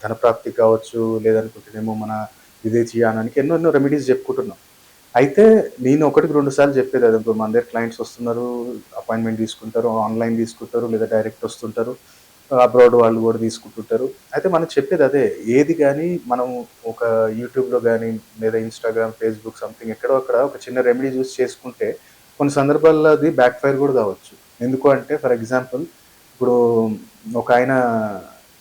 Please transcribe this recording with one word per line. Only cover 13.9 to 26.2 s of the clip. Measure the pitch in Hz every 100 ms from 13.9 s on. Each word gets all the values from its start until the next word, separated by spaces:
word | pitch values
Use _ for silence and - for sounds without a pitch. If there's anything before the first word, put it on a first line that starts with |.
| 113
అయితే | 131 - _ 139 190
మనం | 165
చెప్పేది | 165 - 139 180
అదే, | 135 139 117 - 104
ఏది | 127 147
కానీ | 151 143 143 165 175 123
మనం | 123 127 123 113 _ 117
ఒక | 113 117 113 110 110
YouTube-లో | 120 131 127 123
కానీ | 117 113 113 110 - 110
లేదా | 110 113
Instagram, | 113 - 117 113 113
Facebook | 113 113 107 110 -
something | 107 - 113
ఎక్కడో | 110 123
అక్కడ | 135 131 120
ఒక | 143 -
చిన్న | - 123
రెమెడీ | 123 120 135 131
చూసి | 131 -
చేసుకుంటే | 123 - 127 - 110 - _ _ _ -
కొన్ని | 143
సందర్భాల్లో | 143 139 147 156 156 156
అది | 147 147
బ్యాక్ | - 123 123
ఫైర్ | 139 135
కూడా | 139
కావచ్చు. | 127 104 92 - - _ _ 120
ఎందుకు | 131 143
అంటే, | 135 113 113
for | 131
example, | 120 113 127 123 127 170 _ _ _